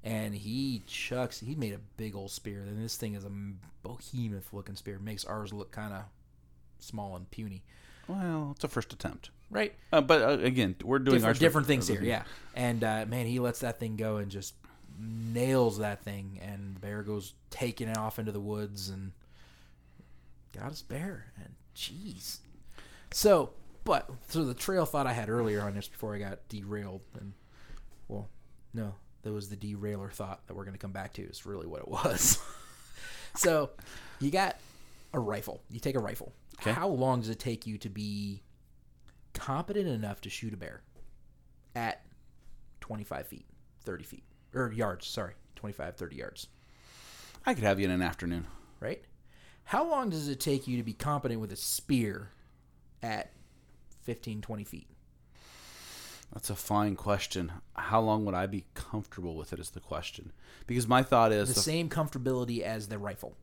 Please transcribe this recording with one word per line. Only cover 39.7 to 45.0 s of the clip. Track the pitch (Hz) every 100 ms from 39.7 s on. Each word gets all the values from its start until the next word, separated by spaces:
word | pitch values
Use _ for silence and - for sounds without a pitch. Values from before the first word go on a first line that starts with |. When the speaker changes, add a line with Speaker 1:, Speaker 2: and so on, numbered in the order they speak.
| 208 185
Speaker 1:
enough | 120 107 101
to | -
shoot | - 113
a | 101
bear | 85 - - - - - - - - - - 120
at | 113 - - - - - - - - -
twenty-five | - 107 104 67 73
feet, | - - - - -
thirty | - 92
feet, | - - - - -
or | - 123
yards, | 113 107 90